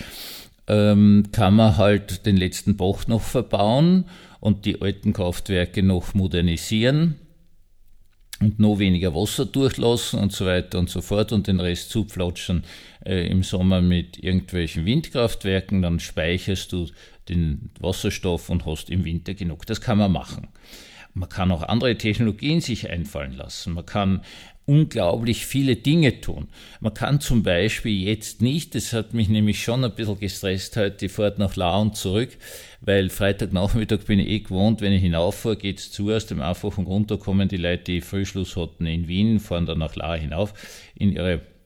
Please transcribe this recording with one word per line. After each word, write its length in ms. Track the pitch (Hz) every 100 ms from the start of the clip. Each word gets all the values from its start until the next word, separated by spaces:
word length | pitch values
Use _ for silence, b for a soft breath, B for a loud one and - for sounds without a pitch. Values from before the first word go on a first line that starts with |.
| B B B B B _ -
ähm, 560 | 107 104 104 104 101 104
kann 240 | - 95 107
man 220 | 110 104
halt 500 | 101 101 - - 107
den 100 | 95
letzten 400 | 90 - - 104
Bach 300 | 92 98 -
noch 160 | 113
verbauen 800 | - 135 110 98 104 127 170 185 175 B B B
und 260 | - 101 107
die 140 | -
alten 340 | 98 98 104
Kraftwerke 680 | 101 90 87 - 92 87 -
noch 320 | 95 92 -
modernisieren 1000 | 101 92 87 87 82 - 110 120 147 170 147 - _ _ - _ _ - - - _ _ -
und 200 | 107 107
noch 200 | 107 101
weniger 340 | 98 90 92 76
Wasser 300 | - - 120
durchlassen 720 | 131 135 - 120 120 - -
und 120 | 101
so 140 | - 92
weiter 340 | 90 87 95
und 100 | 87
so 120 | 87
fort 320 | - 101 107
und 140 | 110 95
den 120 | 92
Rest 300 | 90 87 -
zupflatschen, 760 | - 95 92 90 85 - 87 B B B B -
äh, 220 | 95 87
im 160 | 92
Sommer 380 | 92 92 92 92
mit 360 | 90 87 85 -
irgendwelchen 680 | - 92 - 90 82 - 82
Windkraftwerken, 960 | 143 156 143 117 - 101 95 - 98
dann 180 | 87 82
speicherst 720 | - - 80 92 - 92 -
du 160 | 90 80 B B B -
den 440 | 87 82 71 - -
Wasserstoff 680 | - - 104 - 95 82 -
und 160 | 87 78
hast 260 | 78 -
im 120 | 92
Winter 300 | 82 82 -
genug. 320 | 92 87 73 -
Das 160 | 107
kann 160 | - 104
man 160 | 101
machen. 340 | 78 62 - - - B B B B B 95
Man 120 | 90
kann 240 | - 90
auch 120 | 82
andere 340 | - 120 127 113
Technologien 640 | 110 104 113 95 143 165
sich 280 | - 110 98
einfallen 460 | 85 69 76 67 64
lassen. 380 | 71 - -
Man 120 | 85 -
kann 360 | 107 98 92 B B B B -
unglaublich 800 | 143 151 113 87 113 117 113 -
viele 280 | 135 135 117
Dinge 460 | 143 165 143 -
tun. 260 | - 78 - B B B
Man 140 | 110
kann 260 | - 135 139
zum 220 | - 120
Beispiel 640 | 95 87 107 - 120 101
jetzt 400 | 95 110 - -
nicht, 320 | 120 156 - 113
das 180 | -
hat 220 | 113 107 117
mich 120 | 104
nämlich 360 | 107 104 104
schon 200 | - 123
ein 120 | 123 -
bisschen 240 | 107 98
gestresst 580 | 101 - 98 95 - -
heute, 200 | 101 104
die 120 | 95
Fahrt 300 | - 104 104
nach 160 | 98 -
Laon 400 | 90 95 107 -
zurück, 420 | 95 101 131 - B B B B
weil 300 | - 98 92
Freitagnachmittag 960 | - 101 101 98 92 95 117 107 110 -
bin 140 | 104
ich 80 | -
eh 120 | 104
gewohnt, 400 | - 92 104 107
wenn 120 | 101
ich 80 | 98
hinauffahre, 560 | 92 82 87 - 117 101
geht's 340 | 98 90 -
zu, 200 | - 101
aus 140 | 110 -
dem 120 | 87
einfachen 460 | 71 90 104 98 87
Grund, 240 | 95 104
da 80 | 104
kommen 300 | - 98 95
die 100 | 95
Leute, 360 | 87 87 -
die 80 | 90
Frühschluss 540 | - 98 98 98 92 -
hatten 300 | 80 - 82
in 220 | 82 82
Wien, 320 | 90 110 107
fahren 260 | - 87 82
dann 140 | 80
nach 160 | 78 -
Laon 240 | 78 82
hinauf, 340 | 76 78 104 - B B B
in 200 | - 104
ihre, 280 | 80 90 80 - _